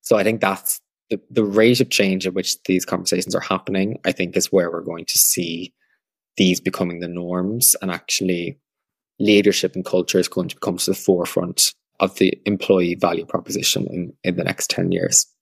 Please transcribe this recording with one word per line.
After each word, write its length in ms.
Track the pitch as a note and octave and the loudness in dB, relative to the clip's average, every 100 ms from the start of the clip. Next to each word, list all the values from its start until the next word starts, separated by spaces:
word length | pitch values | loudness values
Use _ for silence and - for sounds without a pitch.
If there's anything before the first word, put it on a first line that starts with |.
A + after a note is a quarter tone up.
So 160 | - G#2+ | 2 2
I 60 | |
think 160 | G2+ A2+ | 2 2
that's 400 | F#2+ G2 - - _ _ _ | 0 -2 -6 -8 _ _ _
the, 120 | A2 _ | -8 _
the 140 | - | -2
rate 360 | G#2 G2+ A2+ B2 | 2 4 4 4
of 100 | B2 | 2
change 360 | - G2 F#2+ F#2 | 2 2 2 -2
at 80 | |
which 280 | F#2 F2+ - | -4 -4 -6
these 200 | - F#2 | 0 -2
conversations 500 | - F#2 F2+ F#2 - | 0 -4 -2 -2 -2
are 60 | F2 | -4
happening, 580 | - F#2+ - F#2+ G2+ A2+ | -2 -4 -2 -2 -2 -2
I 80 | F#2+ | -4
think, 240 | - F2 F#2 | -2 -2 -2
is 160 | - | 2
where 180 | G2 E2+ | 2 2
we're 120 | E2+ | -4
going 240 | E2+ E2+ E2 | -8 -10 -4
to 120 | - | 0
see 540 | - - E2+ E2 F2+ _ _ _ _ _ _ - | 2 0 -4 -6 -10 _ _ _ _ _ _ 2
these 240 | F#2 F2+ | 2 2
becoming 400 | - - F2+ E2+ | -2 -2 -4 -4
the 80 | F2 | -8
norms, 680 | F2 F2 F2+ F#2 A#2 - - | -6 -4 -2 -2 0 0 0
and 100 | F#2 | -2
actually 680 | F2 - - F#2+ F2 F2 C#3 _ _ _ _ _ _ | -6 -4 -2 0 0 -4 -10 _ _ _ _ _ _
leadership 560 | G#2 G#2 G2+ - F2+ | 4 6 6 2 -2
and 100 | F#2+ | -4
culture 340 | F#2 - F2 F#2+ | -2 -2 2 0
is 100 | F2 | 0
going 200 | - F2 | -2 -4
to 100 | - | -4
come 180 | - F2+ | -4 -2
to 140 | - | -2
the 40 | |
forefront 800 | F#2+ - F2+ F2 - F2 - - - _ _ | -2 2 2 2 -2 -2 0 0 -2 _ _
of 180 | F#2+ - | -2 2
the 220 | F#2+ - - | 2 2 -4
employee 480 | G2 - F#2+ F2 | -4 4 4 4
value 300 | F2 F2 E2 | 0 0 -2
proposition 600 | E2 - - - - G2+ F#2+ | -4 -8 -4 -4 -2 -2 -4
in, 220 | F2+ F2 - | -6 -8 -6
in 140 | F#2 F2 | -4 -2
the 80 | |
next 260 | - - - | -4 -4 -6
ten 220 | - F#2 | -2 0
years. 340 | F2+ F2 - - _ | 0 2 2 0 _